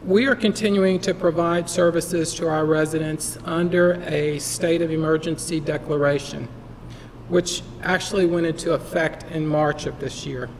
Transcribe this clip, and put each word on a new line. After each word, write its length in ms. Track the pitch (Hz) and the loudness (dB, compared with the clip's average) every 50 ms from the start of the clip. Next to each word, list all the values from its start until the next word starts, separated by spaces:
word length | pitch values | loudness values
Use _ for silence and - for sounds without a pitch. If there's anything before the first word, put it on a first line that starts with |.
| - | 0
We 220 | 185 185 208 247 | 4 4 4 6
are 80 | 277 262 | 4 2
continuing 640 | - - 214 196 - 214 214 202 202 190 190 185 180 | 2 2 0 0 2 2 2 4 4 4 4 4 2
to 120 | 180 - 175 | 0 0 -2
provide 560 | - 180 175 160 160 170 170 170 175 170 175 | 2 2 2 2 4 2 2 2 0 0 -2
services 640 | - 180 180 170 165 170 165 170 175 170 160 160 - - | 0 4 4 4 4 2 0 0 0 -2 -2 -2 -2 -2
to 100 | 170 165 | -2 0
our 180 | 156 156 156 | 0 2 2
residents 720 | 156 156 156 156 156 156 160 156 156 156 156 - - - - - | 4 4 4 2 2 0 -2 -2 -2 -4 -4 -6 -6 -8 -8 -6
under 560 | - 165 165 175 175 170 180 175 175 175 175 175 170 | -4 0 0 0 2 4 6 6 6 4 2 -2 -2
a 320 | 160 151 147 151 147 143 | -2 0 0 0 0 -2
state 420 | - - - - - 170 165 170 | -4 -6 -6 -2 0 2 2 2
of 80 | 170 160 | 2 0
emergency 680 | 160 156 160 156 160 160 160 170 160 151 - - 170 160 | 0 0 2 2 2 2 2 -2 -4 -4 -4 -4 -4 -4
declaration, 880 | 147 147 151 147 - - 151 147 143 143 143 143 - - - 143 - 120 - - - - - - - - - - - - - - - - | -2 -2 -4 -4 -2 -2 0 2 2 2 2 2 -2 -4 -8 -10 -10 -10 -12 -14 -16 -16 -16 -16 -16 -16 -16 -16 -16 -18 -18 -18 -10 0
which 320 | 175 180 175 - - - - - - - - | 0 0 0 0 -4 -6 -8 -10 -12 -8 -4
actually 420 | 160 185 180 180 - - 202 185 | -2 -2 -2 -2 -2 0 2 2
went 220 | 170 170 175 165 165 | 2 2 2 0 0
into 260 | 160 165 - 170 165 | -2 -2 -2 0 0
effect 580 | 170 165 - - 175 160 156 - - - - | 0 -2 -2 -2 0 0 0 -2 -6 -12 -8
in 140 | 170 160 156 | -6 -4 -2
March 400 | 156 151 151 151 151 147 147 - | 0 2 2 2 2 0 -2 -4
of 140 | 143 127 127 | -8 -8 -6
this 260 | - 131 - - - | -8 -8 -8 -8 -8
year. 240 | 147 139 123 123 123 120 117 | -8 -8 -8 -8 -10 -10 -14